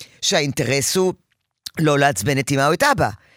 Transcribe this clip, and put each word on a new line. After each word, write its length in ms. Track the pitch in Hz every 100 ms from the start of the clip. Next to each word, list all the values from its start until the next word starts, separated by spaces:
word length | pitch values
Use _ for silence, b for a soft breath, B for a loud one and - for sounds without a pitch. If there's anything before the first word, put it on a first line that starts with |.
| B B
שהאינטרס 720 | - 185 147 - 123 139 - 190
הוא 180 | 185 - _ _ _ _ - -
לא 200 | 156 143
לעצבן 400 | 143 117 104 135
את 120 | 131
אמא 160 | 139 143
או 60 |
את 100 | 170
אבא. 260 | 285 247 120 104 b